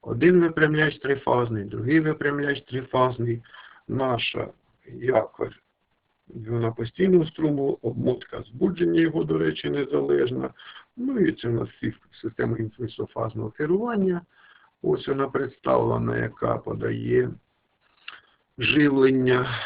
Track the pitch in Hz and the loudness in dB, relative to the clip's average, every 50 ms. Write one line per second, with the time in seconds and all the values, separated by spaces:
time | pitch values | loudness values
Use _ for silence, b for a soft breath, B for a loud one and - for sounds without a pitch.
0 | - 113 113 117 147 175 180 180 170 160 160 151 156 151 151 151 151 147 143 - | -6 -6 -2 2 4 6 6 6 4 4 2 2 2 2 4 2 0 0 -2 -4
1 | - 135 139 135 - 127 123 123 123 117 113 107 98 107 107 110 107 123 156 160 | -2 -2 -2 -2 0 0 2 2 2 0 -2 -6 -6 -6 -8 -6 -2 2 2 2
2 | 156 156 151 156 - 143 143 143 147 143 143 139 - - 123 131 127 - - 131 | 2 2 -2 -2 -2 -2 -2 -2 -2 -4 -4 -6 -8 -8 -8 -8 -8 -2 0 2
3 | 127 127 120 113 117 120 117 117 117 B B B B B B B B - 107 131 | 2 2 0 -2 -2 -2 -2 -4 -8 B B B B B B B B -6 -4 -2
4 | 135 131 123 113 - - - - - - - _ _ _ _ _ _ - 113 123 | 0 0 -2 -2 -4 -4 -4 -6 -6 -8 -10 _ _ _ _ _ _ -18 -14 -4
5 | 120 127 127 113 - - - - - - - _ _ _ _ _ _ _ _ _ | -2 2 2 2 0 0 -6 -6 -6 -6 -6 _ _ _ _ _ _ _ _ _
6 | _ _ _ _ _ _ - 120 110 110 117 117 117 113 117 - 117 117 _ - | _ _ _ _ _ _ -14 -12 -6 -4 -2 -2 -2 -2 -2 -4 -8 -8 _ 0
7 | 185 196 185 175 156 160 _ - 160 151 147 139 139 139 - - - 117 131 117 | 4 6 6 4 4 2 _ -2 0 0 0 0 0 -2 -2 -2 -4 -6 -4 -2
8 | 131 131 123 117 - - - - - - 117 123 185 196 170 165 175 170 170 165 | -2 -2 -2 -2 -6 -12 -12 -12 -12 -12 -4 0 0 0 2 2 0 2 4 4
9 | 165 160 147 165 156 151 156 156 82 78 78 - - 147 71 143 - - - 69 | 2 2 2 -2 -2 0 0 2 2 0 0 -2 -4 -4 -2 -2 -2 0 0 0
10 | - 69 71 71 - 123 127 127 131 - B B B B B B B B _ - | 2 2 2 2 2 0 -2 -4 -6 -8 B B B B B B B B _ -6
11 | 247 269 269 226 180 156 113 - - 117 117 113 120 117 - _ - 113 - _ | -4 -2 0 2 2 2 0 -2 -4 -2 -2 -2 -4 -6 -8 _ -6 -6 -6 _
12 | _ _ _ - - 113 110 - 123 117 117 - 113 107 _ - 120 107 - - | _ _ _ -10 -10 -10 -4 -2 -2 -2 -2 -4 -6 -8 _ -8 -10 -10 -6 -8
13 | 107 - _ 120 117 113 107 110 110 110 - - 151 156 180 202 233 240 233 208 | -10 -8 _ -6 -6 -4 -4 -8 -8 -8 -6 -6 0 0 0 0 0 -2 -2 0
14 | 190 185 180 175 175 b b b b b b b b b b _ - - 147 139 | 0 0 0 -2 -6 b b b b b b b b b b _ -2 -2 -2 -2
15 | - 143 139 135 139 131 135 135 139 123 - _ - 135 131 123 117 113 117 117 | -2 -4 -2 -2 -2 -2 -2 -4 -4 -4 -8 _ -2 0 2 2 2 0 0 -2
16 | - - - - 117 117 - - 117 117 117 117 - 117 110 110 113 117 117 113 | -2 -2 -2 -2 -4 -4 -6 -4 -2 -2 -2 -4 -4 -8 -8 -6 -4 -4 -4 -4
17 | 113 117 123 127 127 120 113 - _ _ _ _ _ _ _ _ B B B B | -2 0 0 0 0 0 -6 -12 _ _ _ _ _ _ _ _ B B B B
18 | B B B B B B B B B B _ - 120 - - 151 147 143 135 135 | B B B B B B B B B B _ -4 -2 2 4 6 6 6 6 6
19 | 131 131 131 131 127 127 127 127 127 123 120 110 B | 6 6 6 4 4 4 4 2 2 -2 -4 -8 B